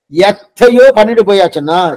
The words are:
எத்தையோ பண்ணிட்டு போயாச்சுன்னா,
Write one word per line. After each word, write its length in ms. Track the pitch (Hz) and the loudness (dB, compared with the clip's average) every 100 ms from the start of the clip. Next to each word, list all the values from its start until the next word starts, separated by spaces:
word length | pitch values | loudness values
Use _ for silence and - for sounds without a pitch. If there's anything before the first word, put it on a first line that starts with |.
| _ | _
எத்தையோ 800 | 151 196 202 _ - 240 247 269 | -2 -2 -2 _ 0 2 4 4
பண்ணிட்டு 320 | 220 214 226 | 2 0 0
போயாச்சுன்னா, 560 | 202 196 175 156 147 175 175 | 0 0 -2 -4 -6 -4 -4